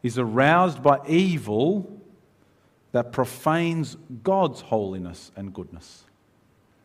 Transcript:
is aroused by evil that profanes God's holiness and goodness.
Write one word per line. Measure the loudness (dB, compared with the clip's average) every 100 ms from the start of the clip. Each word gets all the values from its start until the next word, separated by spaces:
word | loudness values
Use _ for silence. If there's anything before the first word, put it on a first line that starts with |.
is | -4 -2
aroused | 0 4 6 6 4 2
by | 4 4 4
evil | 2 2 0 -2 0 0 0 -6 -14 -20 -20 _ _ _ _ _ _ _
that | -2 -2
profanes | -2 -4 -2 0 0 0 -2 -6 -8 -16 -6
God's | 0 2 0 -2
holiness | -4 -2 -2 -6 -10 -14 -18 -14
and | -12
goodness. | -12 -14 -16 -20 -20 _ _ _ _ _ _ _ _